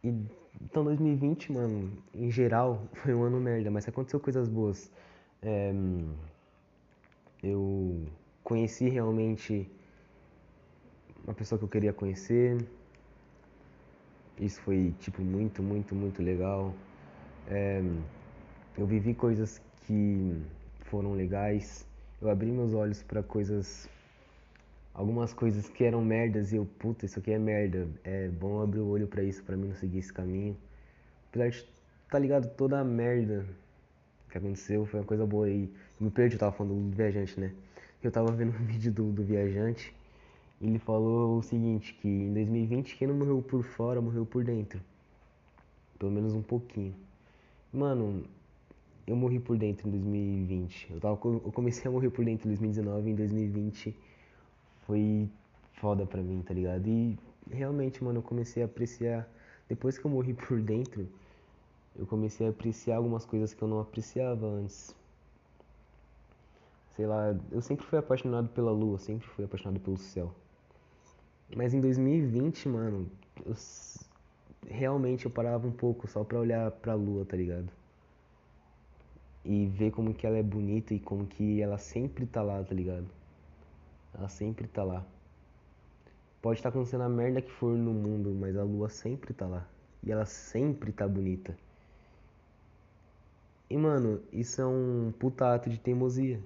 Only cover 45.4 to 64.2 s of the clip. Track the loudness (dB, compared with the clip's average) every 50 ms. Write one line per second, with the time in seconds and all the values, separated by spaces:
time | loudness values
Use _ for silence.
45.4 | _ -20 _ -20 -20 -20 -20 -20 -20 -20 -8 -4 -2 0 2 2 2 2 0 0
46.4 | 0 0 -2 -2 -2 -4 -6 -6 -6 -6 -8 -10 -16 -20 -20 _ -20 -20 -20 -20
47.4 | -20 -20 -20 -20 -18 -8 -2 0 0 2 2 2 0 0 -2 -4 -6 -8 -16 -20
48.4 | -20 -20 -20 -20 -20 -20 -20 -20 -20 -20 -20 -14 -4 0 0 2 2 2 2 0
49.4 | 0 0 2 2 2 0 0 -2 -2 -2 0 0 0 0 0 0 0 0 0 0
50.4 | 0 0 0 -2 -2 -4 -8 -12 -14 -12 -8 -2 0 0 0 0 0 0 0 0
51.4 | -2 -4 -2 0 0 0 -2 -2 -4 -2 0 2 2 0 2 2 0 2 0 0
52.4 | 0 -2 0 2 0 0 0 0 0 0 0 0 0 0 0 0 0 0 2 0
53.4 | 0 0 0 -2 -2 -4 -4 -6 -8 -8 -8 -8 -18 -20 -20 -20 -20 -20 -20 -20
54.4 | -20 -20 _ _ _ _ _ -14 -4 0 2 4 4 4 4 2 2 0 -4 -12
55.4 | -20 _ -20 -20 -20 -20 -12 -2 0 0 2 2 0 -2 -4 -4 -2 -2 -2 -4
56.4 | -4 -4 -2 -2 0 0 0 0 0 2 2 2 2 0 -2 -4 -10 -18 -20 _
57.4 | -14 -10 -6 -6 -4 -2 -2 0 -2 -2 -2 -4 -4 -2 -2 -2 -4 -2 -2 -2
58.4 | -4 -2 -2 -2 -2 -2 -2 -4 -4 -4 -4 -4 -2 -2 -2 -2 -6 -8 -16 -20
59.4 | -20 -20 -20 -20 _ -6 -4 0 0 -2 -2 0 -2 0 0 2 0 0 -2 -4
60.4 | -2 0 0 2 2 2 0 0 0 -2 -6 -8 -8 -8 -10 -18 -20 -20 -20 -20
61.4 | -20 -20 -20 -20 -20 -20 -20 -20 _ _ _ -10 -6 -2 0 0 0 -2 0 0
62.4 | 0 0 0 0 -2 -4 -4 -2 0 0 2 2 2 2 0 -2 -2 -2 0 0
63.4 | 0 0 -2 -2 -2 0 0 0 -2 -2 -6 -6 -6 -4 -2 -2